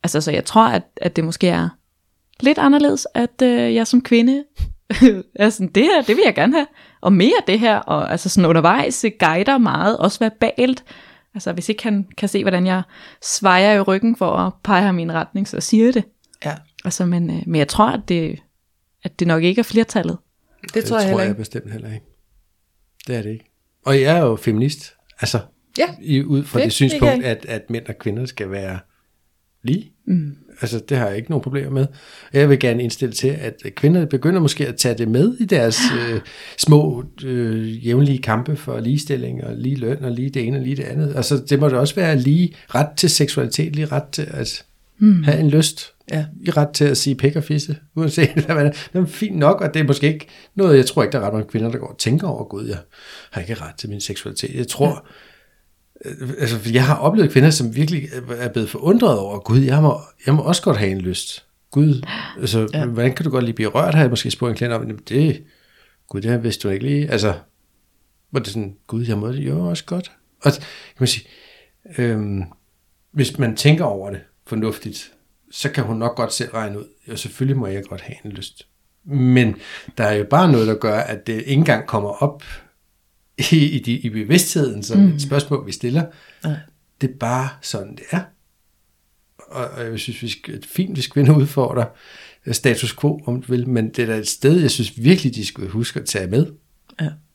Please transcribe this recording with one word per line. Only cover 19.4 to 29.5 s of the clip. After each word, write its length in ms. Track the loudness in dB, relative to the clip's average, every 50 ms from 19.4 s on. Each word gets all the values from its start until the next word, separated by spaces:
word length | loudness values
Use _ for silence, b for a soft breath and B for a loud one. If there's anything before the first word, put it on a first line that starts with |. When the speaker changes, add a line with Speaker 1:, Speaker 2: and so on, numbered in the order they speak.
Speaker 1:
ikke 160 | 4 2 2 2
er 40 |
flertallet. 560 | 0 2 2 2 2 2 0 -2 -2 -2 -6 -8 _ _ _ _ _ _ _ _
Speaker 2:
Det 120 | -20 -6 -6
Speaker 3:
Det 100 | -4 -2
Speaker 2:
tror 120 | 0 -2
jeg 60 | 0
Speaker 3:
tror 60 | 0 2
Speaker 2:
heller 140 | 2 2
Speaker 3:
jeg 60 | 0 0
Speaker 2:
ikke. 80 | -2 -4
Speaker 3:
bestemt 340 | -8 -10 -10 -12 -12 -10
heller 160 | -14 -14 -12 -12 -14
ikke. 120 | -14 _ _ _ _ _ _ _ _ _ _ _ _ _ _ _ _ _ _ _ _ -10
Det 100 | -8 -8
er 60 | -6
det 80 | -6 -8
ikke. 140 | -10 -12 _ _ _ _ _ _ _ _ _
Og 140 | 2 2 4
jeg 160 | 4 4 4
er 40 | 4
jo 160 | 4 2 0
feminist. 580 | 0 0 -2 0 2 0 0 -2 -6 -14 -20 _ _ _ _ _ -8
Altså, 180 | -6 -4 -2 -4 -4 -6 _ _ _ _ _ -2
Speaker 2:
Ja. 80 | -2 -2 -2 -10
Speaker 3:
I, 200 | -4 0 0 0
ud 220 | 2 0 0 -2 -2
fra 140 | -2 -2 0
Speaker 2:
Fedt, 60 | 0
Speaker 3:
det 80 | 0
synspunkt, 440 | 2 2 2 2 2 4 2 4 2
Speaker 2:
Michael. 80 | 2 0 -2 -4
Speaker 3:
at, 100 | -4 -6 -10
at 220 | -10 -10 -8 -8
mænd 160 | -8 -8 -8
og 120 | -10 -14 _
kvinder 280 | -6 -6 -6 -6 -8
skal 240 | -10 -8 -10 -8 -8
være 280 | -8 -8 -8 -8 -10 -10 -12 _ _ _ _ _ _ _ _ _ _ _ _ _